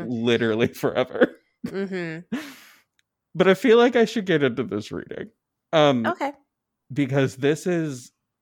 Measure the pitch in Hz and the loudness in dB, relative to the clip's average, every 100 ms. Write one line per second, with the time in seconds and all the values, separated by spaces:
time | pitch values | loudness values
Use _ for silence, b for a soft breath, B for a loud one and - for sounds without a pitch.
0 | 117 117 120 117 117 110 120 - 139 - | -6 -4 0 2 2 0 -2 -2 -4 -2
1 | 127 - - - _ _ - 190 196 185 | -2 2 0 0 _ _ -10 -8 -6 -6
2 | 165 160 180 262 294 B B B B _ | -8 -10 -10 -10 -10 B B B B _
3 | _ _ _ 160 185 185 - 233 240 240 | _ _ _ 0 2 4 6 6 6 4
4 | 226 233 190 156 135 123 107 104 - 107 | 2 0 0 2 2 0 -4 -6 -6 -10
5 | - - - _ _ _ - 160 147 123 | -10 -12 -14 _ _ _ -2 2 4 4
6 | 113 349 285 277 _ _ _ _ - 139 | 0 -2 -6 -8 _ _ _ _ -10 -4
7 | 135 139 135 - 139 160 185 170 160 127 | -2 0 0 0 -2 -2 -2 -2 -4 -8
8 | - _ _ _ | -16 _ _ _